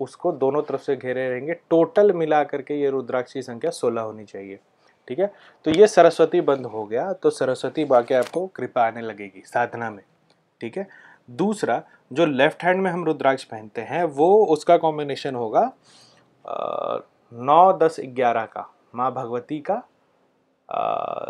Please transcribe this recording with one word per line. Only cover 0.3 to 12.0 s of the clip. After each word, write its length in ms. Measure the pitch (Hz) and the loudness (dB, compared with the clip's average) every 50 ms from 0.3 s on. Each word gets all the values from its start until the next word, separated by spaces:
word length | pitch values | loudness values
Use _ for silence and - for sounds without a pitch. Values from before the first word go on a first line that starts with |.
दोनों 300 | 160 127 131 135 139 151 | 0 0 0 0 2 0
तरफ 180 | 147 - 131 131 | -2 -2 -6 -6
से 160 | - - 135 | -4 -4 -4
घेरे 340 | 127 127 127 123 127 131 127 | -4 -4 -6 -4 -4 -4 -4
रहेंगे। 220 | 123 123 135 160 | -4 -6 -6 -6
टोटल 600 | 170 - _ _ 165 165 165 156 - 208 208 202 | -8 -8 _ _ 4 4 4 4 4 4 4 4
मिला 320 | 180 170 160 156 156 151 143 | 4 2 0 2 2 2 2
करके 300 | 147 147 139 131 - 147 | 0 -4 -8 -6 -4 -2
ये 160 | 143 143 139 | 0 0 0
रुद्राक्ष 420 | 135 131 123 117 127 127 120 - | 0 -2 -4 -4 -4 -4 -6 -6
की 100 | - 135 | -8 -10
संख्या 280 | 123 127 117 113 147 165 | -10 -10 -10 -6 -6 -6
सोलह 320 | 160 - - 120 113 117 | -4 -2 -2 -2 -2 -2
होनी 220 | 113 110 107 110 104 | -6 -6 -10 -14 -16
चाहिए, 340 | - - 98 98 98 95 - _ _ _ _ _ _ _ _ _ - | -16 -16 -14 -14 -14 -16 -18 _ _ _ _ _ _ _ _ _ -10
ठीक 100 | 127 156 | -4 -2
है। 140 | 190 202 - _ - - _ _ _ | -2 -4 -4 _ -20 -20 _ _ _
तो 60 | 156 | 0
ये 160 | 156 175 214 | 6 6 6
सरस्वती 540 | 208 - 180 170 165 165 - 165 160 175 175 | 8 8 6 6 6 6 4 2 4 4 0
बंध 260 | 160 143 135 131 123 | 2 2 0 0 -2
हो 180 | 117 107 110 104 | -8 -8 -10 -8
गया, 260 | 101 110 123 165 196 | -4 -4 -4 -4 -4
तो 180 | 185 - - 151 | -6 -2 0 -2
सरस्वती 540 | 147 - 139 127 127 - - 127 127 156 151 | 0 0 -2 -2 -2 -4 -6 -6 -4 -4 0
माँ 180 | 135 131 120 | 4 4 4
के 120 | 117 - 135 | 4 4 2
आपको 320 | 127 123 - - 165 185 | 2 2 0 -4 -6 -6
कृपा 400 | 185 - - 127 123 - 123 117 | -6 -8 -10 -10 -4 -2 0 0
आने 140 | 113 110 117 | 0 -2 -6
लगेगी 420 | 117 113 104 101 101 98 95 92 - | -10 -10 -10 -12 -14 -16 -16 -20 -20
साधना 440 | - - 120 120 117 123 117 117 110 | -6 -2 -2 -2 -2 -4 -8 -8 -8
में, 120 | 107 98 _ _ _ _ _ _ _ _ _ _ _ _ | -10 -12 _ _ _ _ _ _ _ _ _ _ _ _
ठीक 180 | - 117 - 185 | -12 -10 -8 -8
है। 100 | 202 190 - - - - - _ _ - | -10 -10 -14 -20 -20 -20 -20 _ _ -14
दूसरा, 520 | 120 127 185 214 214 - - 113 120 147 - _ _ _ | -4 -2 -2 -2 0 -2 0 0 0 -2 -4 _ _ _